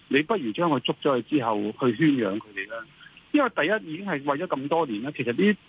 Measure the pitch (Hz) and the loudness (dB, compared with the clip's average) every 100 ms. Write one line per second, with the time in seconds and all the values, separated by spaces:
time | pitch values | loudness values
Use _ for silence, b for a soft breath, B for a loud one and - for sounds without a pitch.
0 | - 139 151 214 120 104 175 135 - 151 | -2 0 2 -2 -2 -2 0 0 -2 -2
1 | 147 127 - 151 113 107 104 - 127 107 | 0 0 0 0 0 0 -2 0 0 4
2 | 156 135 101 104 - 98 101 113 113 - | 4 4 0 -2 -6 -10 -10 -10 -14 -20
3 | B B - 294 254 - 151 214 180 156 | B B -2 2 2 2 0 0 -4 -8
4 | 202 147 143 139 180 147 139 165 151 104 | -4 -4 -2 -2 -2 -4 0 0 0 -2
5 | 131 147 120 127 202 196 | -6 -6 -4 2 4 2